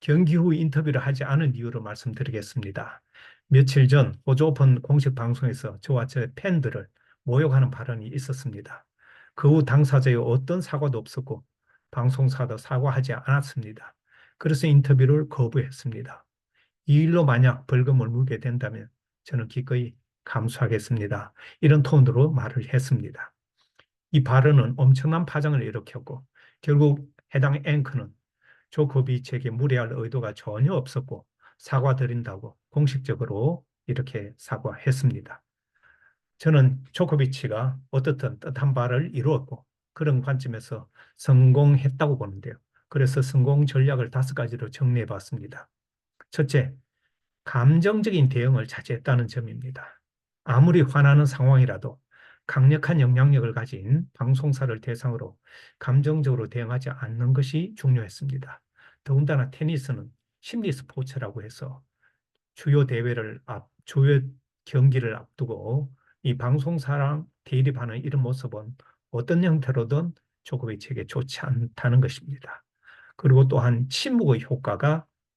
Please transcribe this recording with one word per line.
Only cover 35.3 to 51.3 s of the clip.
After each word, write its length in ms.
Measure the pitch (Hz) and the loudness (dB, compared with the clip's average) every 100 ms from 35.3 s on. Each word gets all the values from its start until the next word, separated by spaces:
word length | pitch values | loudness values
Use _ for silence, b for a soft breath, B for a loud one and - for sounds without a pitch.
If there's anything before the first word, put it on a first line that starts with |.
| - _ _ _ b b b b b _ _ | -20 _ _ _ b b b b b _ _
저는 440 | 160 147 131 - - | 2 6 6 2 -6
조코비치가 880 | - 180 151 131 - 110 107 131 131 - | -4 0 0 0 -2 -6 -4 -4 -6 -6
어떻든 480 | 135 131 135 120 104 | -4 -2 -2 -4 -8
뜻한 340 | 165 131 139 | -10 -2 0
바를 380 | 131 120 123 170 | 0 0 0 -2
이루었고 540 | 139 131 147 - 120 _ _ _ | -2 -2 -2 -4 -16 _ _ _
그런 300 | - 151 131 | -4 0 0
관점에서 640 | 135 131 131 110 - 110 - b b b | 0 -4 -4 -10 -10 -14 -14 b b b
성공했다고 1000 | - 131 127 135 143 139 135 - 151 131 | 4 6 8 8 6 4 2 -2 -2 -2
보는데요. 380 | 104 98 117 - _ _ _ | -6 -12 -16 -18 _ _ _
그래서 320 | 143 131 139 | 0 0 0
성공 460 | 127 139 123 143 143 | 0 2 2 4 2
전략을 440 | 135 135 131 117 | 2 2 0 -2
다섯 240 | 127 131 | -2 -4
가지로 360 | - 120 120 110 | -4 -8 -8 -10
정리해봤습니다. 960 | - 131 123 104 98 - 110 98 - - _ _ _ _ _ _ | -4 0 0 -2 -8 -10 -12 -12 -18 -20 _ _ _ _ _ _
첫째, 420 | - 143 143 127 - _ _ _ _ _ _ | -4 -2 0 -2 -6 _ _ _ _ _ _
감정적인 840 | - 123 127 165 190 214 214 185 131 | -8 0 4 4 4 0 0 2 2
대응을 380 | 120 123 127 107 | 2 0 0 -2
자제했다는 580 | - - 120 - 123 117 | -10 -8 -8 -2 -2 -2
점입니다. 760 | 123 113 113 127 131 - _ _ _ _ _ | -6 -10 -10 -14 -14 -18 _ _ _ _ _
아무리 360 | - 120 165 175 | 0 4 6 6
화나는 460 | 135 147 143 143 | 4 4 6 6
상황이라도 760 | 147 | 4